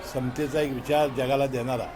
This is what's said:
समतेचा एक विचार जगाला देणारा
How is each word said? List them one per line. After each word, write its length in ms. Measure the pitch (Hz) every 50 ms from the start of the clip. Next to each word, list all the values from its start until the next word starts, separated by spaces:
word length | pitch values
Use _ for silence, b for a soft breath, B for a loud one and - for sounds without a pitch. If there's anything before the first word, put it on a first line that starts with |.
| - - -
समतेचा 480 | 131 127 127 123 143 151 139 131 156
एक 100 | 151 143
विचार 360 | 135 123 123 139 147 151 151
जगाला 400 | 143 127 131 127 127 139 139 139
देणारा 400 | 135 131 123 117 131 127 117 98 - -